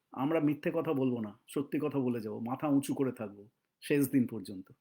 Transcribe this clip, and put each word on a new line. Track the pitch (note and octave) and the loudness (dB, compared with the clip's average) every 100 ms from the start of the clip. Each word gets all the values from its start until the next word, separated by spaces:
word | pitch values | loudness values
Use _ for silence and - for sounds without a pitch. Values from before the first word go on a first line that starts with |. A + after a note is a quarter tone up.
| _ | _
আমরা | - C#3 D#3+ | -2 0 4
মিথ্যে | D3 D3 F3 | 2 2 0
কথা | E3 D#3+ | 0 0
বলবো | C#3 C3 A#2 | 2 2 0
না, | G#2 - - | -4 -10 -6
সত্যি | D3+ C#3+ D3 | -6 -2 -2
কথা | D3 C#3 | 0 0
বলে | B2+ A#2+ | 0 0
যাব, | G#2+ A2 | -4 -6
মাথা | A#2 C3 D3+ | -6 -2 2
উঁচু | C#3 C#3 | 2 2
করে | C#3 C3+ | 0 0
থাকবো | A#2+ G#2+ G#2 G#2 _ _ _ | 0 -8 -10 -20 _ _ _
শেষ | - C#3+ C3+ | 2 2 4
দিন | C#3 A#2 | 4 2
পর্যন্ত। | A2+ G2 F#2+ - - | -2 -8 -12 -14 -20